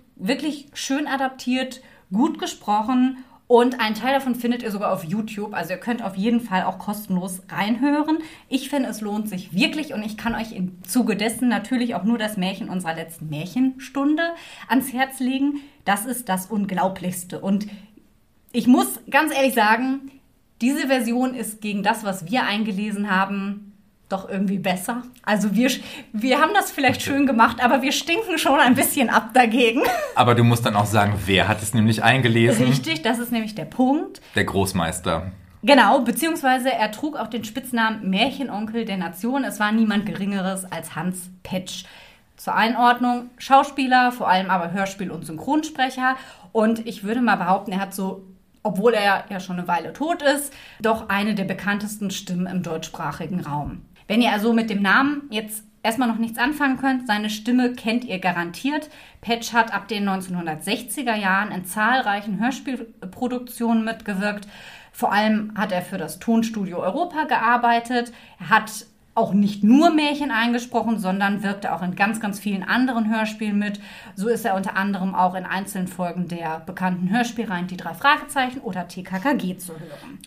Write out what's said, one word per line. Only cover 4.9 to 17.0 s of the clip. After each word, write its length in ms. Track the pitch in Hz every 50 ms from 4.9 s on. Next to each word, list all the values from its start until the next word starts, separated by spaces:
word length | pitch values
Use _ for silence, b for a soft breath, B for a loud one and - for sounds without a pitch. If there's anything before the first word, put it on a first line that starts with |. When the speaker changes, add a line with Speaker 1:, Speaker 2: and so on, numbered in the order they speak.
Speaker 1:
auf 140 | 190 180 165
YouTube. 480 | 156 190 220 220 220 - 202 208 220
Also 220 | 208 - 175 165 185
ihr 40 | 180
könnt 240 | - 240 233 233
auf 140 | 226 196 180
jeden 240 | 190 196 240 240 233
Fall 220 | - - 185 185
auch 160 | - - 190 -
kostenlos 640 | - - 214 214 - - 190 180 180 190 185 - - -
reinhören. 680 | 160 151 196 214 240 220 262 285 285 294 302 311 320 320 B B B B B B
Ich 220 | 254 269 - -
finde, 180 | 285 285 247 208
es 140 | 214 -
lohnt 260 | 214 202 208 214 214 214
sich 260 | 185 180 - - 156
wirklich 380 | 185 262 320 294 302 302 -
und 100 | - 208
ich 140 | 214 214 -
kann 180 | - - 233 226
euch 180 | - 226 -
im 300 | - - 180 180 - -
Zuge 320 | - - - 254 220 202 196
dessen 360 | 180 208 233 226 - 254 247
natürlich 440 | 220 202 202 - 262 240 247 233 -
auch 100 | 185 185
nur 120 | 220 233
das 220 | 233 214 214 214 190
Märchen 320 | 180 190 196 - - -
unserer 240 | 180 185 180 160 165
letzten 340 | 165 165 - - - 156 156
Märchenstunde 960 | 147 151 165 185 - 254 262 262 262 - - - - 277 277 294 302 311 339 339 339 330 B B B B B
ans 280 | B 233 269 - - 226
Herz 260 | 247 269 262 - -
legen. 400 | 262 247 269 269 277 285 285 285 B B B B B
Das 220 | 185 202 202 214
ist 240 | 262 240 240 - -
das 160 | 185 185 -
Unglaublichste. 920 | - 226 202 202 185 185 180 180 190 190 -